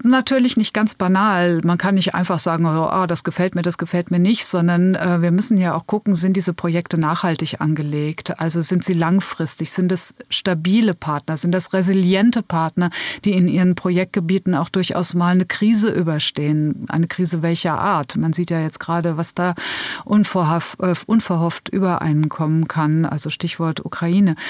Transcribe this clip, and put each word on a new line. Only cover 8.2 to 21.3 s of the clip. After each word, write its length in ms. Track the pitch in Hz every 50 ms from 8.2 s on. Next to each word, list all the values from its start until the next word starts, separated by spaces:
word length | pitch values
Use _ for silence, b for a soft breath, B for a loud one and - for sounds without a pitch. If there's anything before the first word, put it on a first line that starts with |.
| - - - -
Also 180 | 160 165 156 170
sind 240 | 156 - 185 175 -
sie 100 | - 180
langfristig? 800 | 165 165 165 180 196 - - - - 160 156 - - 160 -
Sind 220 | - - 185 180 190
das 200 | 175 - - - - - -
stabile 640 | - - - 196 180 160 160 180 196 233 226 208 175
Partner? 440 | - - 156 151 143 - - 160 143
Sind 160 | - 175 175
das 180 | 185 175 -
resiliente 720 | - 190 180 185 190 190 180 175 190 190 214 247 240 233 196
Partner, 480 | - 170 165 160 160 - 180 180 170 B B B B B B -
die 80 | 208
in 160 | 190 185 175 175
ihren 280 | - 185 180 180 175
Projektgebieten 800 | - - 185 180 180 185 185 - 202 170 165 185 190 - 185 180
auch 120 | 147 165 -
durchaus 460 | - 190 180 - - 175 175 - 175
mal 160 | 175 175 175
eine 160 | 180 185 185
Krise 440 | - - - 214 214 233 208 214 220
überstehen? 960 | - - 175 165 156 147 - - - - 147 147 151 151 151 151 139 - - -
Eine 180 | - 160 165 165
Krise 340 | - - 185 170 180 165
welcher 380 | 156 165 170 165 - 170 151 -
Art? 380 | - 202 196 156 143 - - -
Man 160 | 156 160 156
sieht 180 | 170 175 -
ja 80 | 170 160
jetzt 220 | 160 156 - -
gerade, 340 | - - 165 170 165 170 160
was 180 | 151 170 - -
da 220 | - 180 180 175 B B B B B B B B B B
unvorhoff-, 760 | - 202 214 202 - - 185 170 151 165 170 - - - -
äh, 160 | 185 180 170 - -
unverhofft 640 | - 220 226 - -